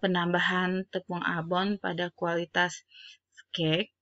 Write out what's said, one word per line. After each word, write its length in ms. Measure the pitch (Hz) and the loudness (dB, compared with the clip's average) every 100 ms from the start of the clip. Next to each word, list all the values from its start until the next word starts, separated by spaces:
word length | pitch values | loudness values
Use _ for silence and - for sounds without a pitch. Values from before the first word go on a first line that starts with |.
penambahan 880 | 190 180 175 175 - 180 185 185 190 | 0 2 2 2 2 2 2 0 -4
tepung 320 | 190 - 175 | -6 -6 -4
abon 560 | 175 175 165 180 196 202 | -2 -2 0 0 0 0
pada 320 | 190 175 175 - | -2 -4 -4 -4
kualitas 720 | 175 170 170 - 180 - - - - - _ - - | -2 -2 -2 0 0 -2 -14 -20 -20 -20 _ -20 -12
cake. 400 | - 160 160 214 _ | -2 2 2 0 _